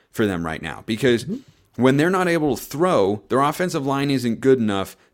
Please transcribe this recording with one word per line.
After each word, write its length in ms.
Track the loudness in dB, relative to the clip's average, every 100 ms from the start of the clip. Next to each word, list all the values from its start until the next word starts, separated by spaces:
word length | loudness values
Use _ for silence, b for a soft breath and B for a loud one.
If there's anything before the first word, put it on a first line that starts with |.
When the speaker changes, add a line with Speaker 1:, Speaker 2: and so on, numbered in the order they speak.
| b
Speaker 1:
for 160 | -2 0
them 180 | 0 -4
right 160 | -6
now, 220 | -8 -10 -6
because 380 | 0 2 2
Speaker 2:
Mm-hmm. 580 | 0 -10 -12 _ _ 0
Speaker 1:
when 140 | 2 4
they're 140 | 2
not 180 | 0 0
able 260 | 0 0 -2
to 60 |
throw, 600 | -6 -2 0 2 2 -2 -2
their 120 | 0
offensive 440 | 0 0 -4 -4 -2
line 240 | -2 -2
isn't 300 | -2 -2 0
good 180 | 4 4
enough 380 | 2 -2 -4 -10 b